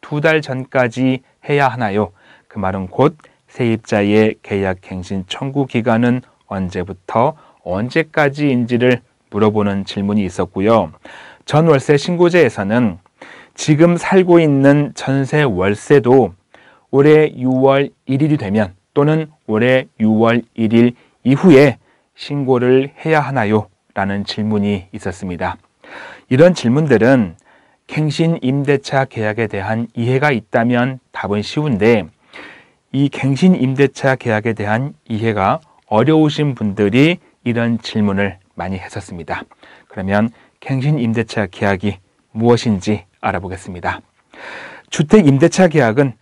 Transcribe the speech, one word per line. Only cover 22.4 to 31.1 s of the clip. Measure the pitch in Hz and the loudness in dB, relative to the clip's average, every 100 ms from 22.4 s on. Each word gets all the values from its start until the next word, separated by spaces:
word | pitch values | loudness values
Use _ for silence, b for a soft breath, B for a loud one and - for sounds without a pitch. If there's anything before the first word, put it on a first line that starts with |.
| 131 127 123 131 135 - 160 | -2 0 4 2 2 -6 -2
해야 | 156 | 0
하나요? | 131 135 104 107 104 _ _ | 0 -2 0 0 -2 _ _
라는 | - 98 101 | -6 -4 -4
질문이 | 98 - 107 107 101 101 90 | -6 -6 -4 -2 -2 -4 -8
있었습니다. | 107 101 90 95 87 90 90 _ _ B B B B B | -12 -12 -10 -10 -8 -8 -10 _ _ B B B B B
이런 | 127 175 | 4 4
질문들은 | 180 117 131 156 113 113 135 98 82 b b b b _ | 4 0 0 2 2 4 2 0 -8 b b b b _
갱신 | - 151 147 165 165 | -4 -4 -2 -2 0
임대차 | 127 139 139 143 - 135 | -2 -2 0 -2 0 -4
계약에 | 135 - 107 107 110 | -4 -4 -6 -4 -4
대한 | 104 95 110 117 | -4 -6 -6 -6
이해가 | - 120 131 151 | -6 -2 0 0
있다면 | 123 - 127 117 123 123 127 _ | -2 -2 -2 0 0 -2 -6 _